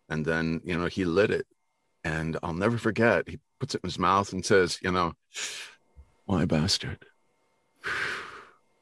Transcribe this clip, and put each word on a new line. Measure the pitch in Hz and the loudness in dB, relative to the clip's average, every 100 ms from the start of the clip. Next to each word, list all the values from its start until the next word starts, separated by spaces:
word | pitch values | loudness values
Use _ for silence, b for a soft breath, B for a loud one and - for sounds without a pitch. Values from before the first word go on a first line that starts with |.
| - | -6
And | 78 76 | -4 0
then, | 82 82 82 85 | 0 0 -2 -2
you | 85 | -2
know, | 85 | -2
he | - 92 | 0 2
lit | 87 110 | 4 4
it. | 87 - _ _ _ _ _ | 2 -4 _ _ _ _ _
And | 85 78 80 78 | -4 -4 -4 -4
I'll | 87 | -4
never | 85 104 117 | 0 0 0
forget, | 117 104 117 87 - | 0 2 4 4 0
he | 87 _ - | -8 _ -10
puts | - - | -6 -6
it | |
in | 92 | -6
his | 82 | -2
mouth | 87 95 101 | 2 2 0
and | 92 - | -2 4
says, | 98 87 - | 4 4 0
you | 92 | -2
know, | 92 85 - _ B B B B B _ - - _ - | 0 0 -4 _ B B B B B _ -20 -20 _ -2
"Why | 92 | 0
bastard? | 87 80 90 - - - - _ _ _ _ _ _ _ B B B B B B B B _ _ | 2 2 2 0 -4 -10 -14 _ _ _ _ _ _ _ B B B B B B B B _ _